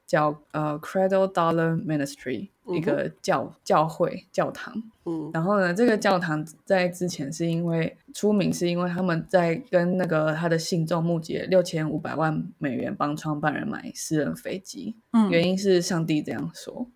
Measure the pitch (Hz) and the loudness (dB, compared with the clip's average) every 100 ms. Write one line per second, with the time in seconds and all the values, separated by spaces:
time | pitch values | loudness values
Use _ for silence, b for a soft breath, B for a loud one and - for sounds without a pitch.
0 | - 165 151 151 _ 151 151 151 - 190 | -2 2 2 -2 _ -4 -2 -4 -4 0
1 | 190 190 190 190 165 165 165 165 180 156 | 2 4 2 2 2 4 2 0 0 -2
2 | 139 - 127 123 196 _ - 175 170 - | -2 -6 -6 -6 -8 _ -6 -2 0 0
3 | 160 - - 151 - - - 180 160 - | -2 -6 -2 0 -2 -8 2 2 2 0
4 | 170 - - - 156 - - - - _ | -2 -4 -8 -2 -2 -4 -10 -10 -12 _
5 | - 160 151 165 170 208 180 175 240 214 | -8 -6 -4 -2 0 2 2 4 4 4
6 | 214 185 175 151 156 - - 190 180 180 | 2 2 2 -2 -4 -8 0 2 2 0
7 | 180 - 143 160 170 165 170 165 165 - | -4 -4 -6 -2 -2 0 0 0 -2 -6
8 | _ - 208 208 160 - 175 175 175 175 | _ -2 2 2 2 0 0 0 -2 0
9 | 185 165 165 185 170 165 - 180 175 185 | 0 0 2 2 4 0 2 2 2 0
10 | 170 156 156 156 170 165 160 175 160 170 | 0 2 0 0 0 0 0 -2 0 0
11 | 165 170 160 180 - 185 180 165 156 156 | 0 0 -2 -6 2 2 2 0 -2 -4
12 | - - 160 156 165 - 147 123 123 - | -4 -2 0 0 -6 -6 -4 -2 -4 -2
13 | 147 156 156 147 151 139 143 - - - | -2 -2 -4 -2 -2 -2 -4 -8 -10 -10
14 | - 156 156 165 - 190 - - 208 - | -4 -2 -2 -4 -8 -8 -10 -12 -12 -12
15 | _ 233 208 170 175 185 196 180 175 170 | _ 2 4 4 2 0 2 2 2 -2
16 | 160 156 - 117 165 - - - 240 | 0 0 -2 -6 -8 -10 -14 -10 -12